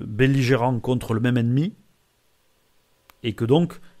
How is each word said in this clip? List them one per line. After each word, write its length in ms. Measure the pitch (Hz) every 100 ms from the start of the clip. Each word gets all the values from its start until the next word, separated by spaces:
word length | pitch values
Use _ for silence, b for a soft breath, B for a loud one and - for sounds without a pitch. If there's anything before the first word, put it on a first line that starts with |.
| -
belligérant 720 | 107 131 139 120 127 123 120
contre 340 | 123 127 -
le 60 | 113
même 180 | 123 123
ennemi, 380 | 117 127 180 - _ _ _ _ _ _ _ _ _ _ _ _ _ _
et 120 | 117
que 120 | 98 117
donc 340 | 151 170 - b b